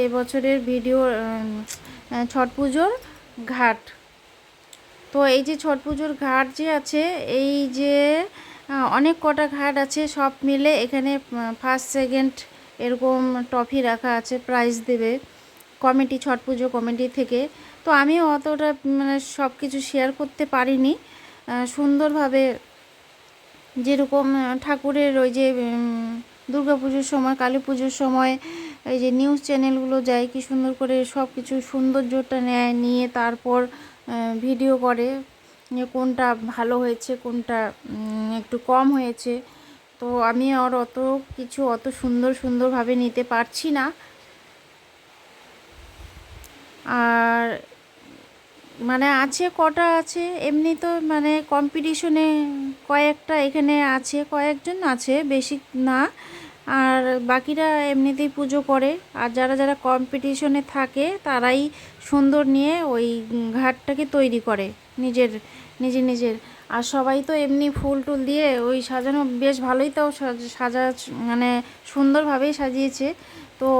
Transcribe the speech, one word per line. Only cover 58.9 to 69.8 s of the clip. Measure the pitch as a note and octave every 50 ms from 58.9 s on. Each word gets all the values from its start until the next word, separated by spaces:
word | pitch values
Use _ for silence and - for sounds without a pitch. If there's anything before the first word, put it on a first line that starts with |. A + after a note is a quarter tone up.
| D#4+ F#4 - - -
আর | C#4 A#3 A#3+
যারা | A#3 B3+ B3+ B3+ C4+
যারা | C4+ C4+ C#4 C#4
কম্পিটিশনে | C#4 - C4 C4 B3+ B3+ B3+ - C4+ C4 C#4 C4+ C4+ D4+ D4 C#4 C#4+ C#4 -
থাকে, | - C#4 C4+ C4 - C4+ C#4+ E4+ G4 G4 -
তারাই | D4+ C4+ B3 A#3+ B3 B3+ C#4 C#4+ D4 - - - - - - -
সুন্দর | - C#4+ C#4+ C#4 C#4 C#4+ D4 D4
নিয়ে | C4+ C4+ C4+ C#4 D4+ E4 F4
ওই | E4 C#4+ B3 A#3 A#3+ A#3 A#3 A3+ A3 A3 A#3 A#3+ A#3 A3+ A3+
ঘাটটাকে | B3+ C4 B3+ B3+ B3+ - - C#4 C4+ D4+
তৈরি | C#4 - C#4+ C4+ B3+ A#3 A#3
করে | A3+ A#3 G#3+ G3 G3 F#3+ G#3+ - - - - B3+
নিজের, | B3+ B3+ A#3 B3+ B3 A3+ G#3+ G#3+ - - - - - - - -
নিজের, | B3+ B3+ B3 C4 B3+
নিজের। | B3+ B3 A#3 A#3+ A#3 A3 A3 - - - - - -
আর | G#3+ A#3
সবাই | A#3+ - C#4 C4+ B3+ C4+ C4+ C#4+
তো | C4+ D#4
এমনি | D#4 D4+ C#4+ C4+ C#4 C#4 D4 C#4+
ফুল | C#4 - C#4+ C#4 C#4 C4+
টুল | C4 D4 D4 C4+ C4
দিয়ে | C4+ C#4+ D4+ D#4 C#4+ C4 A#3+
ওই | A#3 A#3+ C4 C4
সাজানো | B3 - C4 B3+ B3 C4+ C#4 D4 C#4+
বেশ | B3+ B3 A#3+ C4+ C#4 C#4 B3+
ভালোই, | C4 B3+ B3+ C4